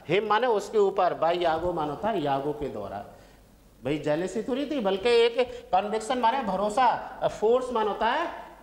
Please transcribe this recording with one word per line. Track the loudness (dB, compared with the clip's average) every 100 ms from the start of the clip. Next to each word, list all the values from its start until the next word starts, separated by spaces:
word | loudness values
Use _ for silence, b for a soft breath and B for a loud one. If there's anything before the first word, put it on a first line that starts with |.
| -2
हिम | 0 2
माने | 2 4
उसके | 0 0 2
ऊपर, | 4 4 2
by | 2 0 2
Iago | 2 0 0
माना | -2 -4 -4
था | -2
Iago | -2 0 -2 -2
के | -4 -6
द्वारा। | -8 -10 -10 -12 B B B -20 -20 _ _
भाई | -4 -2
jealousy | -2 -2 -2 -4
थोड़ी | -4 -4 -2
थी | -2
बल्कि | -2 0 4
एक | 4 4 2 -2 -4 -2
conviction | 0 0 -4 -2 0
माने | 2 2
भरोसा, | -2 -2 0 2 2 2 -4 -4 -4
force | 0 2 2 2
माना | -2 -2
होता | 0 0
है | 0 -2 -6 -14 -20